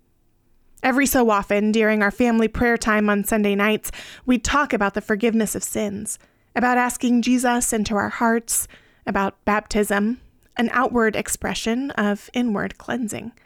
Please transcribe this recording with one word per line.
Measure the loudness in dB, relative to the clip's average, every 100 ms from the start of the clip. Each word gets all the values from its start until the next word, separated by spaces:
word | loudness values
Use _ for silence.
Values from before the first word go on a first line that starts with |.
| _ _ _ _ _ _ _ -4
Every | 0 2 2
so | 4 4
often, | 2 2 0 2
during | 2 2 2
our | 0
family | 2 2 2 0
prayer | 2 0 0
time | 0 2 2
on | 0 0
Sunday | 0 2
nights, | 2 0 0 -4 -14 -18 -8 0
we'd | 0 2
talk | 0 0
about | 0 0
the | -2
forgiveness | -4 0 2 0 0 -4
of |
sins, | -6 -6 -6 -6 -10 -12 _ _ _ -2
about | 0 2
asking | 0 -2 2 2
Jesus | 2 2 2 0 0
into | -2 0 -2
our | -2
hearts, | 0 0 0 -2 -6 -6 -14 _ _ -6
about | -2 -2 -2
baptism, | -2 -2 0 0 0 0 0 -4 -10 _ _ -4
an | -2
outward | 0 0 2 2 0
expression | -4 -6 -6 -4 -2 -2 -4
of | -2 -2 -2 -4
inward | -4 -2 -2 -4 -8
cleansing. | -8 -6 -6 -8 -10 -16